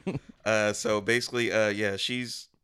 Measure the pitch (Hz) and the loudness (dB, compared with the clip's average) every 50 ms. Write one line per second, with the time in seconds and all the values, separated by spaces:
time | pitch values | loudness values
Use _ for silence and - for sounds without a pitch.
0 | - - 160 151 - - - _ - - 110 107 107 104 101 - - 117 107 104 | -6 -6 -8 -8 -10 -14 -20 _ -2 0 2 2 2 2 0 0 0 0 0 0
1 | 101 107 117 123 123 - - 120 117 110 87 110 110 107 101 104 107 101 98 98 | 2 2 2 0 0 0 -2 0 0 2 2 2 2 2 2 0 0 -2 -2 -2
2 | - - 123 123 123 117 - - - - _ _ | -4 -4 -4 -4 -6 -6 -10 -12 -14 -16 _ _